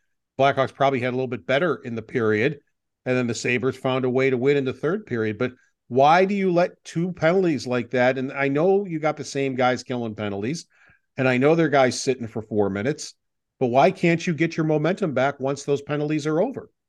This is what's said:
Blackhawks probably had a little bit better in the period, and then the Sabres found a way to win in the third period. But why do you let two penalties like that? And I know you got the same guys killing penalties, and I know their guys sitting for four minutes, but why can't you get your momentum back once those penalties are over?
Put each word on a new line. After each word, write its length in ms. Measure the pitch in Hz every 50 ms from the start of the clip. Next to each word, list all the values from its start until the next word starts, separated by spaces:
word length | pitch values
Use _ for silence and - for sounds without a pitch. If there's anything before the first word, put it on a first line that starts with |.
| _ _ _ _ _ _ _ -
Blackhawks 360 | 135 139 135 135 131 110 -
probably 260 | - 139 139 139 123
had 120 | 120 127
a 40 | 120
little 100 | 127 131
bit 200 | 123 123 110 90
better 300 | - 131 143 175 170 143
in 180 | - - 123 117
the 80 | 113
period, 580 | 110 - - 131 113 107 107 104 113 147 160 - _ _ _ _ _ _ _ _ _
and 120 | 127 127
then 100 | 127 123
the 80 | 117 110
Sabres 420 | - - 131 123 120 104 131 127
found 300 | - - 131 131 131 127
a 40 | 127
way 200 | 123 131 131 135
to 80 | 127 120
win 180 | 123 139 147
in 80 | 143 135
the 80 | 131
third 320 | 127 - - 147 180 220 208
period. 300 | - 127 113 110 107 107 98
But 140 | 123 123 127 _ _ _ _ _ _ -
why 360 | 120 127 139 147 160 180 190
do 100 | 190 208
you 180 | 196 190 190
let 300 | 175 170 175 - - _ _
two 280 | - - 165 170 190
penalties 540 | 170 - 151 160 180 196 190 170 151 123 113
like 240 | 123 123 123 117 117
that? 280 | - 127 123 127 131 135
And 140 | 127 135
I 160 | 143 139 139 139
know 380 | 139 143 160 190 190 196 202
you 120 | 185 165 151
got 180 | 147 151 151
the 80 | - 131
same 300 | - - 139 139 135 131
guys 280 | 123 127 127 127 120
killing 320 | - - 127 123 117 113 107
penalties, 520 | 110 107 104 98 101 101 117 165 170 - _ _ _ _ _ _ _ _ _ _
and 100 | - 131 131
I 100 | 123 123
know 160 | 131 147 165
their 140 | 170 165 147
guys 320 | 139 139 131 127 - -
sitting 260 | - 139 127 - 120
for 160 | 107 - 117
four 280 | 107 - 117 104 101 98
minutes, 440 | 95 101 101 135 151 - - - - _ _ _ _ _ _ _ _ _
but 60 | 135
why 240 | 120 117 135 151 185
can't 360 | 190 - - 170 165 165 -
you 60 | 185
get 240 | 170 131 165 165 165
your 80 | - 160
momentum 480 | 156 156 151 147 160 190 202 208 165
back 260 | 131 127 127 139 139 -
once 260 | 131 135 143 135 -
those 180 | - 143 135
penalties 440 | 139 - 147 147 147 147 156 151 135
are 140 | 156 156 160
over? 300 | 196 269 - - - - _ _ _